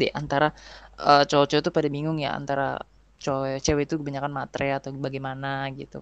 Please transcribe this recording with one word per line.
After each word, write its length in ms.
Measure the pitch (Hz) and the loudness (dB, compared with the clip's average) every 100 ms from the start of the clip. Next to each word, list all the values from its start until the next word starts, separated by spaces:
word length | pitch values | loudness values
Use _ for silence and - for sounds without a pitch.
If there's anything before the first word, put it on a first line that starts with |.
deh 100 | 120 - | 0 -2
antara, 320 | 147 139 151 - - - - - | -2 2 2 0 -20 -20 -20 -2
eh, 220 | 147 143 143 | 6 6 8
cowok-cowok 340 | 147 143 147 165 | 4 4 4 2
tuh 60 | 160 | 0
pada 140 | 147 | 0
bingung 260 | 143 156 156 | -2 -4 -2
ya, 80 | 139 - | -2 -4
antara 400 | 139 139 135 131 - _ _ _ | -4 -2 -2 -4 -10 _ _ _
cowok, 360 | 147 135 135 135 - | -4 -2 -2 -2 0
cewek 180 | 147 143 | 0 0
itu 40 | 160 | -4
kebanyakan 320 | 143 139 143 139 | -4 -6 -4 -6
matre 320 | 131 147 139 135 | -8 -4 -2 -2
atau 120 | 135 135 | -6 -8
bagaimana 720 | 139 135 135 131 139 135 135 135 | -6 -6 -8 -8 -6 -6 -6 -8
gitu 240 | 139 139 | -12 -14